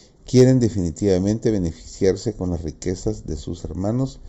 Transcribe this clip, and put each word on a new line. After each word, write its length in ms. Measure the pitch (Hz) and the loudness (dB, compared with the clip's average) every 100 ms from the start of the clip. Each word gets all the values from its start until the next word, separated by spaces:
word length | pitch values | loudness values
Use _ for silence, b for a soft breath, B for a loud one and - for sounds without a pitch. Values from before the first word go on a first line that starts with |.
| B B - | B B 0
Quieren 360 | 127 127 131 | 6 6 6
definitivamente 880 | 113 104 87 76 104 90 98 113 117 | 2 0 -2 0 2 2 2 0 0
beneficiarse 840 | 107 85 - - - 95 95 113 | 0 -2 -6 -12 -2 0 0 -2
con 180 | - 90 | -6 -4
las 100 | 85 | -4
riquezas 640 | 80 78 90 92 110 107 - | -6 -8 -6 -4 -4 -6 -8
de 100 | 76 | -10
sus 300 | - 87 82 | -8 -10 -8
hermanos 560 | 87 98 123 135 - | -6 -4 -2 -4 -8